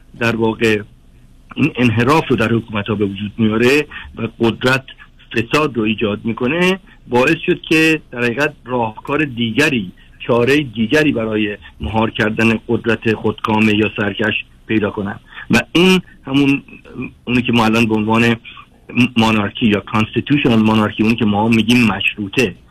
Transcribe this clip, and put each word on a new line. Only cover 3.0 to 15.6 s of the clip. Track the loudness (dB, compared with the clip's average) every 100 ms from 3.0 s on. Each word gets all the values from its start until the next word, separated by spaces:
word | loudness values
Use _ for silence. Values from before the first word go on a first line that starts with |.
وجود | -2 -4 -8 -2
میاره | 0 2 4 2 0 -8 -16 -10
و | -10 -2
قدرت | 0 0 0 0 -4 -20 -20 -20 -10 -6
فساد | -2 -2 0 -2
رو |
ایجاد | -2 -2 -2 -4
می‌کنه، | -6 -4 -2 0 0 -2 -8 -20 -2
باعث | 0 2 0 -2
شد | -4 0
که | 2 2 0 -4
در | -4
حقیقت | -2 0 -2 -4
راهکار | -6 -4 -4 -6 -4 -2
دیگری، | -2 -2 -2 0 0 0 -4 -12 -20 -10 -2
چارهٔ | 2 2 2
دیگری | 0 -4 0 2 2
برای | 0 -2 -2 -4 -6 -16 -12
مهار | -4 -2 0
کردن | 0 -2 0 0 0 -2
قدرت | -2 -2 -2 -2
خودکامه | -2 -2 -4 -2 2 2 2
یا | 0 -2
سرکش | -4 -2 -2 -4 -8 -14 -4
پیدا | -2 -2
کنن | -4 -8 -10 -16 -12 -2
و | -2